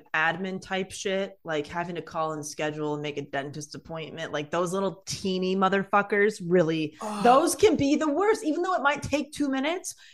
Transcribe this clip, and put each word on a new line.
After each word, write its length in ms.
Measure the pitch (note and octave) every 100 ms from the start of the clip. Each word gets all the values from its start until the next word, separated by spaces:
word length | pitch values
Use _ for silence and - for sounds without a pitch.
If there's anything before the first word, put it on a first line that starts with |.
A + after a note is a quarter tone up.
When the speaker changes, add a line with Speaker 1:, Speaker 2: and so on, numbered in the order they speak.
| -
Speaker 1:
admin 460 | D#3+ E3 E3+ F#3+ F#3+
type 300 | - F#3+ F#3+
shit, 460 | - G3 F#3+ F#3+ -
like 240 | E3 D#3 D3
having 280 | E3+ F3
to 80 | E3+
call 300 | D#3+ E3+ D#3
and 100 | D3+ D3
schedule 460 | - D3+ D3+ D3+
and 80 | D3
make 140 | D3 D3
a 60 |
dentist 520 | C#3+ C#3+ C#3+ D3+ C#3+
appointment, 560 | C#3 - E3 D3 E3 D#3+
like, 180 | D3 D3
those 220 | E3+ F3+
little 280 | F#3+ G3 F#3 -
teeny 500 | - F#3+ F#3 F#3 G3
motherfuckers, 840 | F#3+ G3 F#3+ G3+ G3+ G#3 G#3 G#3 E3+
really, 500 | F#3 D#3+ D#3+ D3+ -
Speaker 2:
Ugh. 240 | G#3+ G#3
Speaker 1:
those 300 | A#3+ C4 E4
can 220 | - G#4 C#4
be 200 | C#4 D4
the 140 | D#4
worst, 340 | D4 G#4 A4
even 180 | D#4 E4
though 120 | F#4
it 80 | E4+
might 200 | C#4 C#4+
take 300 | - D4 -
two 160 | - C#4+
minutes. 460 | C4+ C#4+ F#4 - - -